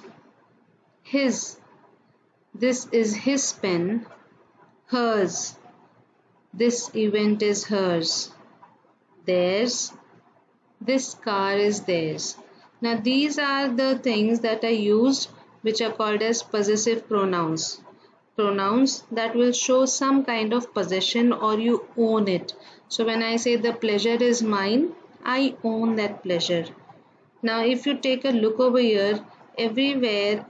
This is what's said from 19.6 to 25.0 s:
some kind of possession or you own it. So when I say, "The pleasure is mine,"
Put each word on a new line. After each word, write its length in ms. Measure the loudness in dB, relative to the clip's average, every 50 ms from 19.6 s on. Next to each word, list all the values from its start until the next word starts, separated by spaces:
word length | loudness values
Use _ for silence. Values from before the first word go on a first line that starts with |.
| 0 2 4 4 4
some 380 | 2 0 0 0 2 2 2 2
kind 280 | 0 0 -2 0 0 0
of 200 | -2 -2 -4 -4
possession 600 | -4 -2 -2 -2 -2 -2 0 0 2 4 2 2
or 260 | 2 0 0 0 2
you 260 | 2 2 0 0 -2 -4 -2 0
own 300 | 2 2 2 2 2 2
it. 260 | 0 -2 -2 -6 -14 -16 -18 -20 -20 -20 _ -8
So 180 | -4 -2 -2
when 180 | 0 0 0 0
I 120 | 0 0
say, 200 | 0 2 2 2
"The 180 | 2 2 0 -2
pleasure 440 | -2 -2 0 0 0 2 2 2 2 2 2
is 120 | 2 2
mine," 520 | 0 0 0 0 0 2 2 2 2 0 -4 -8